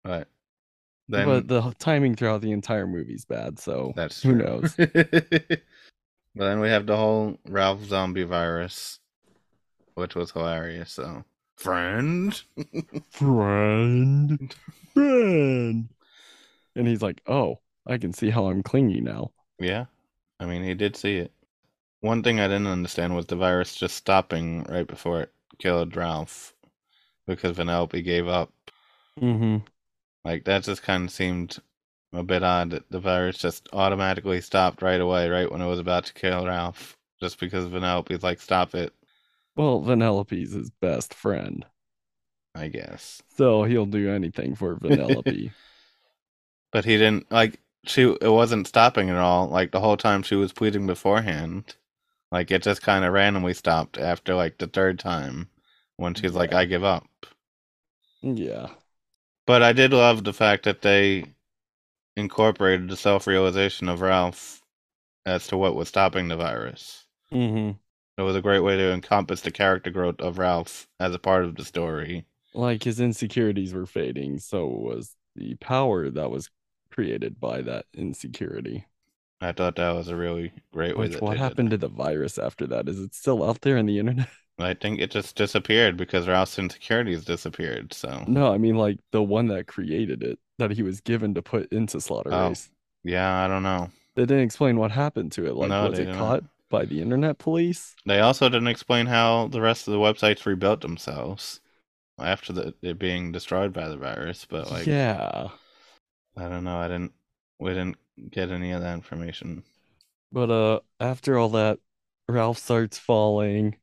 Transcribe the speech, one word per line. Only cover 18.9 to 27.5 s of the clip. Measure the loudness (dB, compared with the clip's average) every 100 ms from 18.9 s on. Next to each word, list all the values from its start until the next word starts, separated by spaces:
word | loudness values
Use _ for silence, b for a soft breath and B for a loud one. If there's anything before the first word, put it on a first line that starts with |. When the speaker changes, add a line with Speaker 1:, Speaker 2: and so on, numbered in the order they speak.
| 2
Speaker 2:
now." | -4 -6 -10 _ _ -6
Speaker 1:
Yeah. | -4 -4 -8 _ _ _ _ _
I | -8
mean, | -6
he | -6
did | -2 -4 -2
see | -4 -4
it. | -6 _ _ _ _ _ _ _
One | -2 0
thing | 2 2
I | 2
didn't | 0 0
understand | -2 -4 -4 -2 -4
was | -4
the | 0
virus | 2 2 0 -4
just | -6 -4
stopping | 2 2 2 -6 -4 -6
right | -6 -6 -6
before | -6 -4 -4
it | -6 _ _ _
killed | 0 0 -2 -4
Ralph, | -4 -4 -8 -14 -20 _ _ _ _ _ _ _ -10
because | -4 -4